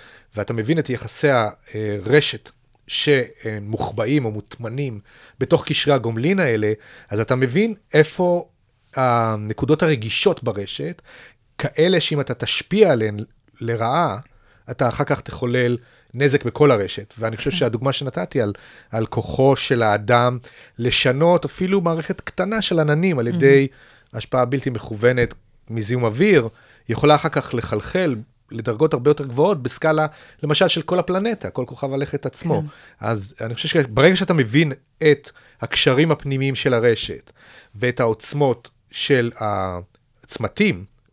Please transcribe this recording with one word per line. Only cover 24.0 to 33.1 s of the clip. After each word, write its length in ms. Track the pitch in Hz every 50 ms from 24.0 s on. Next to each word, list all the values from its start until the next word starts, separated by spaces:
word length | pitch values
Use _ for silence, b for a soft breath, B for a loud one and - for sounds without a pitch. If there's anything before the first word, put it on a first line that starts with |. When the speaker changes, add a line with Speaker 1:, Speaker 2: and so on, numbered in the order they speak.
| _ _ - 117
Speaker 1:
השפעה 280 | - - - 131 123
בלתי 240 | 120 135 135 - 139
מכוונת 640 | 123 107 - - 113 104 107 123 127 123 120 117 - - _ _ _ _ _ -
מזיהום 340 | 113 117 104 98 123 123 120
אוויר, 440 | 113 107 127 185 214 196 147 117 110 - b b b b b b b
יכולה 260 | 113 - 110 147 151
אחר 140 | 143 - 156
כך 240 | - 147 - - -
לחלחל 600 | 120 - - - 107 - - - 180 185 160 123 107 110 - _ _ _ -
לדרגות 420 | - 113 110 123 110 107 156 156 151
הרבה 160 | 127 120 147
יותר 160 | 151 147 143
גבוהות 380 | 135 117 127 156 196 208 147 120
בסקאלה, 440 | 123 - - - 160 156 156 156 151 B B B B B B B
למשל, 240 | 147 151 151 190 175
של 140 | - 170
כל 180 | 156 - 175 180
הפלנטה, 500 | 170 - 180 190 202 233 226 - - 90
כל 140 | - - 127 -
כוכב 260 | 131 - - 135 135
הלכת 320 | 139 147 143 - 143 -
עצמו. 360 | 131 - - - 170 147 104
Speaker 2:
כן. 60 | 110 147 B B B B B B
Speaker 1:
אז 340 | - 110